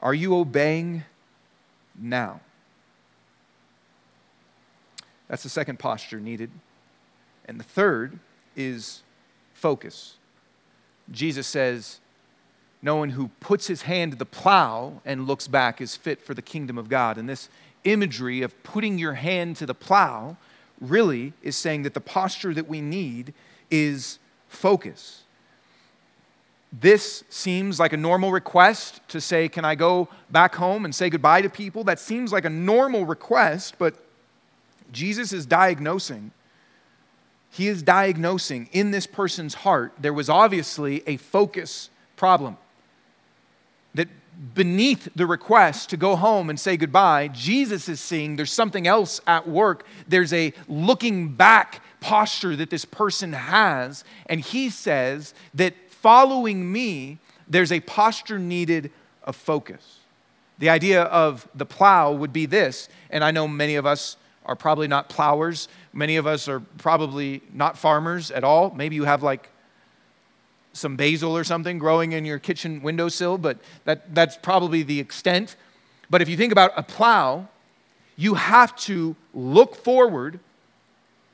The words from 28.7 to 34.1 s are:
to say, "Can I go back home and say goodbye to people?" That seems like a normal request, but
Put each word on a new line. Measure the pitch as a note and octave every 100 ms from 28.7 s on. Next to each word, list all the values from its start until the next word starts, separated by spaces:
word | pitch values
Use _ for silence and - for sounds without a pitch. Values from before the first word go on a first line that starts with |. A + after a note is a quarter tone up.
| F#3+ - - _
to | D#3+
say, | - E3+ D#3+
"Can | E3+
I | D#3
go | D#3 E3+ F3+ E3+ - _
back | D#3+ F3
home | E3 F3+ G#3+
and | F3
say | C3 F3+
goodbye | D#3 D3 F3+
to | G3
people?" | G3+ G3+ G#3+
That | F#3+ E3+
seems | - A#3 A#3
like | G3
a | E3
normal | D#3 F3+ A#3 C4+ A3+
request, | D#3+ D#3 - B3 F#3 E3+ - -
but | E3+ - _